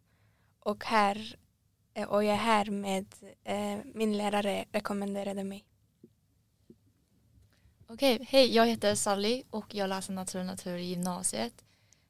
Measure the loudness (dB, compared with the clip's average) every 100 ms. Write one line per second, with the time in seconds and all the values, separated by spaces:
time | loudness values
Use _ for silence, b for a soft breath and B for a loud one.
0 | _ _ _ _ _ _ -6 -6 2 4
1 | 4 0 -8 -16 _ _ _ _ _ -8
2 | 0 2 4 2 4 4 2 -4 -2 -4
3 | -4 -12 -20 -14 -6 -4 -4 -6 -8 -2
4 | 0 0 0 0 0 -2 -4 -4 -4 -4
5 | -4 -4 -6 -6 -6 -10 -18 _ _ _
6 | -20 _ _ _ _ _ -20 -20 _ _
7 | _ _ _ _ _ _ _ _ -16 0
8 | 2 2 4 6 6 6 4 4 2 2
9 | 0 0 0 -2 -6 -10 -8 -4 -2 -2
10 | -4 -6 -6 -6 -6 -8 -8 -6 -4 -2
11 | -2 -2 -4 -4 -6 -8 -20 _ _ _